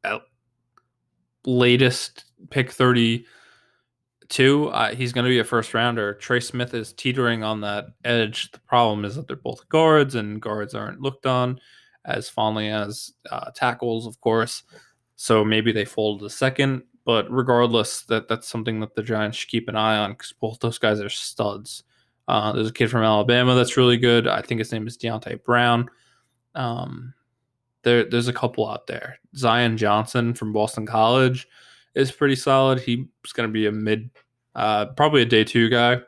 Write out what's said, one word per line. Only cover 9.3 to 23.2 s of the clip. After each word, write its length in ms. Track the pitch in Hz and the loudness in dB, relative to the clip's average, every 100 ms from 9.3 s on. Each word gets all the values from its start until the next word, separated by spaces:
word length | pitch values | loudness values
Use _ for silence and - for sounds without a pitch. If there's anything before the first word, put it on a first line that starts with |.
| 135 | -10
both 300 | 127 117 _ | -10 -12 _
guards, 460 | 160 160 156 139 123 | 2 6 4 4 -2
and 260 | 104 107 | -6 -8
guards 320 | 110 107 104 | -8 -6 -6
aren't 260 | 110 104 92 | -8 -12 -8
looked 240 | 135 135 | -8 -4
on 340 | 135 127 123 131 _ _ _ _ | 0 2 0 -4 _ _ _ _
as 240 | - - 110 | -6 -6 -6
fondly 400 | - 110 107 107 | -2 -2 -2 -4
as, 440 | 107 101 107 - _ - | -4 -6 -10 -16 _ -12
uh, 200 | - - | -12 -12
tackles, 520 | - 127 - 120 113 113 | -4 -4 -2 -4 -6 -8
of 140 | - | -4
course. 440 | 113 113 113 - _ - _ _ _ _ | 0 0 0 -6 _ -20 _ _ _ _
So 280 | - 113 | 2 4
maybe 260 | 107 110 113 | 4 2 2
they 140 | 107 | 0
fold 360 | 101 - 107 101 | -4 -2 -4 -4
the 100 | 101 | -12
second, 520 | - 131 131 139 131 _ _ | -4 -2 0 0 -2 _ _
but 260 | - 113 98 | 0 0 0
regardless, 720 | 127 127 120 120 113 107 - | -2 2 4 4 2 0 -6
that, 220 | - 110 - | -4 -4 -2
that's 220 | 113 - | -6 -6
something 320 | 117 110 110 | -8 -6 -6
that 140 | 110 | -6
the 80 | - | -8
Giants 340 | 113 110 107 110 | -6 -4 -4 -6
should 140 | - | -6
keep 180 | 117 113 | -6 -4
an 80 | 110 | -2
eye 220 | 110 110 | 0 0
on, 160 | 101 | -2
'cause 180 | 107 - - | -8 -18 -8
both 200 | 110 110 | -8 -4
those 180 | 117 - | -6 0
guys 200 | 117 107 | 0 0
are 100 | 101 | -4
studs. 720 | - - - 107 101 107 - _ _ _ _ - | -8 -10 -6 -6 -6 -14 -18 _ _ _ _ -2
Uh, 260 | 107 107 | -2 0
there's 180 | 107 110 | -2 -4
a 20 | |
kid 180 | - 113 | -2 -2
from 120 | 120 | 2
Alabama 520 | 110 107 | 2 2